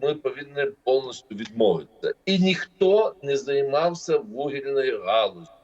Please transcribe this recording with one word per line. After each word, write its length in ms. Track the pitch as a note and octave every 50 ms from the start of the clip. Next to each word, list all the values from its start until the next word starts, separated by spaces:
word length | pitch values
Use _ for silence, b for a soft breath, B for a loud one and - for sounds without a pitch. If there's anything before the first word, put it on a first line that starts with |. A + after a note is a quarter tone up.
ми 120 | C3+ D3 D3+
повинні 520 | D3+ - C3 B2+ C#3 C#3+ C#3 C#3+ C#3+ C#3 C#3 C#3 _ -
повністю 520 | B2 C3 C3+ C3 B2 A2+ - - - G#2+
відмовитися. 800 | G2+ A2+ G#2+ A2 A2+ A2 G2+ E2+ - - - _ - - - - _ -
І 140 | F#3+ G3 F#3
ніхто 760 | F3+ F#3+ F3 - - - _ - G3 F#3 G3+ G#3+ G#3+ - - - C#3
не 140 | C#3 C#3
займався 800 | C#3 C3+ C#3 C#3 C#3 C#3 C#3 C#3 D3+ E3 F3 F3 E3 - E3+ D#3
вугільною 840 | D3 - G#2 G#2+ B2+ C#3+ D3 C#3 C#3 C3+ C#3 C#3 C3+ C3 C3 A#2 G2+ F#2
галуззю. 480 | F#2 G#2+ A2+ G#2+ F#2+ F2+ E2+ E2+ - - -